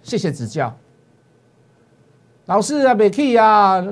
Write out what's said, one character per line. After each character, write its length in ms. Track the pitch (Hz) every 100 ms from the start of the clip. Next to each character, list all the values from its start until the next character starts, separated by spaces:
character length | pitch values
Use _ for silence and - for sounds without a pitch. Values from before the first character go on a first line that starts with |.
：“谢 160 | - 220
谢 120 | 175
指 160 | 131 113
教。” 260 | 156 123 - _ _ _ _ _ _ _ _ _ _ _ _ _ _ _ _ -
老 140 | 196
师 260 | 208 294 262
啊， 80 |
不 140 | 226 208
去 280 | 220 285 233
啊， 440 | 220 214 202 185 185